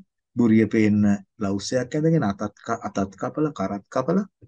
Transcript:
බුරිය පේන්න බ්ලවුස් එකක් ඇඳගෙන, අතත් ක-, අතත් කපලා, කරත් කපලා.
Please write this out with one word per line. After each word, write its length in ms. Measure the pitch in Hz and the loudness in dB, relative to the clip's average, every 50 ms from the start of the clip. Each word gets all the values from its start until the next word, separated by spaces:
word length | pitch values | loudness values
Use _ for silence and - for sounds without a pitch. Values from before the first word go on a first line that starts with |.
| - _ _ _ _ _ _ | -6 _ _ _ _ _ _
බුරිය 300 | 120 120 113 110 110 110 98 | 2 4 4 6 4 4 4
පේන්න 360 | - 113 107 104 104 104 104 104 101 101 - _ _ | 2 2 2 4 4 4 4 2 2 0 -4 _ _
බ්ලවුස් 360 | - 107 98 98 101 95 - | -8 -4 -4 -4 -4 -4 -4
එකක් 240 | 127 127 127 127 - | -4 -4 -4 -2 -4
ඇඳගෙන, 280 | 151 151 160 165 160 127 | -2 0 2 2 2 0
අතත් 180 | 101 98 - 107 104 - _ | -2 -4 -4 -8 -10 -10 _
ක-, 240 | - - 117 - - | -8 -6 -6 -6 -6
අතත් 300 | 110 - 104 98 98 98 | -8 -6 -4 -6 -6 -6
කපලා, 380 | - - 123 - - 151 151 | -8 -10 -8 -4 -4 -4 -4
කරත් 340 | 147 - 95 - 101 - - _ | -4 -4 -6 -6 -6 -8 -10 _
කපලා. 380 | - 131 131 147 170 196 208 - _ _ - | -6 -4 -2 -2 -2 -2 -2 -4 _ _ -20